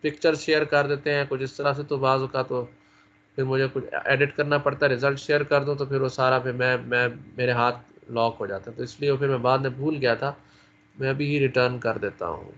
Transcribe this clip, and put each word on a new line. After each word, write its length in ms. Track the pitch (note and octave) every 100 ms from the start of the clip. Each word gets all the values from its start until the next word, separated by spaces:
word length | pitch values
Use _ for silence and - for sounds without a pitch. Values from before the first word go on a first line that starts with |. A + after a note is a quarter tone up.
picture 320 | D3+ D3 E3 D#3
share 300 | - D#3 D3+
कर 220 | D3 C#3
देते 260 | C#3+ D3
हैं 140 | D3 C#3
कुछ 140 | C3+
इस 160 | C3 -
तरह 160 | C#3+
से, 100 | C#3
तो 140 | D3 C#3+
बाज़ 280 | C3 C3+ C3
का 160 | C3
तो 200 | B2+ B2+ A#2+ - _ _ _ _ _ -
फिर 100 | C3
मुझे 220 | C3 C3+
कुछ 160 | C3 - - -
edit 280 | C3+ C#3 -
करना 220 | C#3+ D3
पड़ता 280 | C#3+ C3+ C#3+
है, 60 |
result 260 | B2 C#3 C#3
share 240 | - D3
कर 200 | C#3+ C#3+
दूँ 120 | C#3+ C#3+
तो 80 | C3+
फिर 160 | C3+
वो 80 | C3+
सारा 300 | - B2+ C3
फिर 140 | B2+
मैं, 220 | B2 B2+ B2
मैं, 300 | A#2+ B2 B2 A#2+ - -
मेरे 140 | B2
हाथ 600 | A#2+ A#2+ A#2+ - - -
lock 260 | A#2 A2+ A2+
हो 100 | G2+
जाता 240 | G2 G2
है, 60 | A2+
तो 60 |
इसलिए 280 | B2 - C#3+
वो 60 | C3+
फिर 120 | C#3
मैं 120 | B2+
बाद 200 | B2 C3+
में 160 | C3+ B2+
भूल 200 | C#3+ D3+
गया 180 | B2 A#2
था। 220 | C#3 C#3+ _ _ _ _ _ -
मैं 120 | C3+
अभी 180 | C3+ D3
ही 120 | D3
return 400 | C3+ B2+ B2 B2
कर 180 | A#2 G#2
देता 280 | G2+ - F2
हूँ। 280 | D#2 -